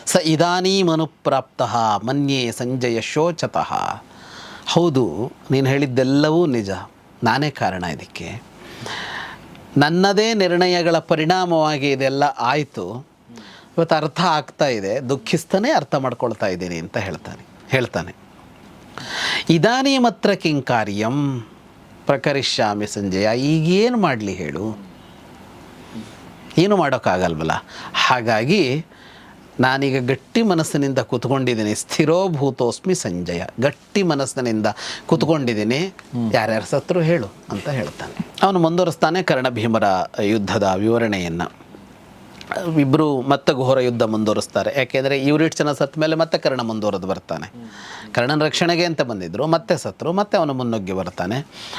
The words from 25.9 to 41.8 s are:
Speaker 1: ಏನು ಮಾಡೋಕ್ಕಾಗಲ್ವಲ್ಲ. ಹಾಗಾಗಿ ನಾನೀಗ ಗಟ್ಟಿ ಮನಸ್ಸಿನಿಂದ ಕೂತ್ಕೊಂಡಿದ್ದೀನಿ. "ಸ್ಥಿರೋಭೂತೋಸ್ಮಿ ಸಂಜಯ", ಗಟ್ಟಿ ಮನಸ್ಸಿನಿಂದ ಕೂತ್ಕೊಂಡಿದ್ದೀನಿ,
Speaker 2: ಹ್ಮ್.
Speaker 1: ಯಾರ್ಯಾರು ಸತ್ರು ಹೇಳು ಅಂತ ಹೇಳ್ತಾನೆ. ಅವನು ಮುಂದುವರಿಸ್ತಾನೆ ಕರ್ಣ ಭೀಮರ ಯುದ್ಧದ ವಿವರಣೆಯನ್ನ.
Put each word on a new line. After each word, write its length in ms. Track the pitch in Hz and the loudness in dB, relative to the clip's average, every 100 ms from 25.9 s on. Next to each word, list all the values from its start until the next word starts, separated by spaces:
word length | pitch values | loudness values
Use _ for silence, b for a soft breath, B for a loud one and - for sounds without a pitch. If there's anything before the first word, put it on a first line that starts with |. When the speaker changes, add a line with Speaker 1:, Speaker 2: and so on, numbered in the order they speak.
| 113 110 - - - - - | -16 -16 -18 -20 -20 -4 2
Speaker 1:
ಏನು 180 | 196 202 | 4 4
ಮಾಡೋಕ್ಕಾಗಲ್ವಲ್ಲ. 760 | 147 127 107 92 87 78 80 - - B B - - | 2 0 0 0 0 -2 -2 -4 -6 B B -2 2
ಹಾಗಾಗಿ 800 | 127 113 110 127 208 131 143 - B B B B B - - | 2 2 2 2 2 2 0 -6 B B B B B -10 0
ನಾನೀಗ 500 | 127 135 139 131 123 | 2 2 2 0 0
ಗಟ್ಟಿ 320 | 131 - 226 | -2 -2 0
ಮನಸ್ಸಿನಿಂದ 560 | 226 165 156 151 139 127 | 2 2 0 0 0 0
ಕೂತ್ಕೊಂಡಿದ್ದೀನಿ. 760 | 120 123 120 135 123 113 104 | 0 -2 0 0 2 0 0
"ಸ್ಥಿರೋಭೂತೋಸ್ಮಿ 1200 | 104 - - 151 170 190 147 139 123 120 - 190 | -2 -2 0 2 2 2 0 0 0 -2 0 -2
ಸಂಜಯ", 480 | 175 110 90 85 85 - - | -2 -2 -4 -4 -6 -6 -2
ಗಟ್ಟಿ 420 | 131 - - 202 | -2 -2 -4 0
ಮನಸ್ಸಿನಿಂದ 640 | 180 143 131 139 123 110 107 101 B B B | 0 0 -2 -4 -2 0 0 -2 B B B
ಕೂತ್ಕೊಂಡಿದ್ದೀನಿ, 800 | 160 - 160 123 107 107 135 190 | 0 2 2 0 0 0 0 -2
Speaker 2:
ಹ್ಮ್. 460 | - - 123 113 | -8 -10 -4 0
Speaker 1:
ಯಾರ್ಯಾರು 360 | 120 110 110 98 | 0 2 -2 -2
ಸತ್ರು 300 | 143 - 175 | -2 0 0
ಹೇಳು 260 | 160 170 98 - - | 2 0 -2 -12 -10
ಅಂತ 180 | 101 147 | -8 -6
ಹೇಳ್ತಾನೆ. 600 | 135 104 - - - - - | -4 -6 -8 -12 -10 -10 0
ಅವನು 160 | 190 185 | 0 2
ಮುಂದುವರಿಸ್ತಾನೆ 640 | 165 175 170 - 156 180 | 2 2 0 2 0 0
ಕರ್ಣ 260 | 180 139 131 | 0 0 0
ಭೀಮರ 340 | 117 113 113 101 92 - - | 0 0 2 2 2 -2 -2
ಯುದ್ಧದ 500 | 101 110 98 104 98 95 | 0 0 0 0 2 2
ವಿವರಣೆಯನ್ನ. 640 | 110 117 113 98 87 85 87 - - - | 2 2 2 0 -2 -4 -6 -10 -20 -20